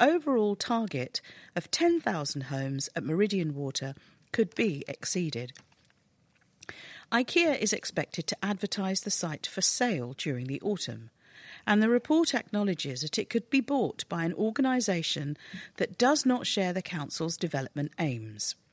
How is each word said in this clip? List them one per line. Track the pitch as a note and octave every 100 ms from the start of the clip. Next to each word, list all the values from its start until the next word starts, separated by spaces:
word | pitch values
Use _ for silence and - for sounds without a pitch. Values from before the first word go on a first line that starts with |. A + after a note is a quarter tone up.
overall | C4+ E4+ D4+ B3 G#3 G3+
target | - A#3 A3 C3+ B2+ - - - - F3
of | -
ten | - E4+ E4+
thousand | A#3 F3+ D3 D3 C3
homes | C#3 C3+ C3+ -
at | E3+ C3
Meridian | E3 G#3 G3+ D#3+
Water | C#3+ C#3 - C3+ C#3 - _ _
could | - F3+
be | - A3+ C#3 -
exceeded. | - - F#3 E3 C3 B2 - - _ _ _ _ _ _ _ _ _ - - - - -
ikea | A#3 B3+ E4+ E4+ C4+
is | G#3+
expected | G#3 - - - - -
to | - G3
advertise | G3 G3+ - F#3+ F#3+
the | G#3
site | - E3+ D3+ -
for | -
sale | - - B3 E3 A#2+ C3
during | D#3 B2 B2+
the | C#3
autumn, | G#3 G3 - A2+ A2+ _ _ - - - -
and | G#3+
the | A3
report | A#3+ - D#4+ E4 B3
acknowledges | - G#3 G3+ D#3+ C#3+ B2+
that | D3+ -
it | -
could | A#3 -
be | C4+
bought | A#3 C#4 E3 - -
by | E3+
an | E3
organisation | - A3 A3 C4 B3+ G#3 F3 D#3+ - C#3+ D3 - F3+ - -
that | - -
does | B3 D4 C4
not | B3 -
share | - F#3
the | F3+
council's | - E3+ C#3 - E3 E3
development | E3 C#3 B2+ D3 C#3+ -
aims. | D#3+ A#2+ A2 G#2+ - - _